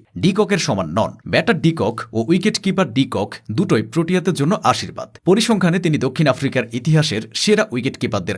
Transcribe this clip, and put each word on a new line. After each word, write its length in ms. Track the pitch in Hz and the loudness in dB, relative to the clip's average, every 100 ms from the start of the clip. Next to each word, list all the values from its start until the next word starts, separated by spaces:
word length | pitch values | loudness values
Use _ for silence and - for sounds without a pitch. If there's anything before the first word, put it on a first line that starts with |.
| _ - | _ 0
ডিককের 400 | 180 196 190 196 | 0 2 0 0
সমান 280 | - 98 80 | 0 -2 -2
নন। 240 | 95 87 - - | -2 -2 -4 -2
ব্যাটার 340 | 117 165 160 | 0 0 0
ডিকক 400 | 165 160 101 - - | 0 2 -2 -4 -6
ও 120 | 113 113 | -4 0
উইকেট 300 | 185 208 214 | 2 2 -2
কিপার 360 | 196 190 151 | -2 -2 0
ডিকক 400 | 120 131 98 104 - - | 0 0 -2 -4 -8 -6
দুটোই 320 | 110 202 113 | -2 2 0
প্রোটিয়াদের 520 | 113 165 170 185 185 | 0 -2 0 0 0
জন্য 260 | 131 147 214 | 0 0 0
আশীর্বাদ। 460 | 117 - 87 - - - | 0 0 -4 -10 -14 -4
পরিসংখ্যানে 540 | - 202 226 202 180 185 | 2 2 4 2 2 2
তিনি 200 | 175 143 | 0 0
দক্ষিণ 280 | 135 - 147 | 0 0 0
আফ্রিকার 380 | 123 135 127 117 | 2 0 -2 -2
ইতিহাসের 500 | 117 139 156 147 104 - | -4 2 4 4 -2 -6
সেরা 320 | - - 214 - | -2 2 2 2
উইকেট 280 | 123 123 - | -2 -4 -2
কিপারদের 360 | 120 104 87 | -2 -2 -4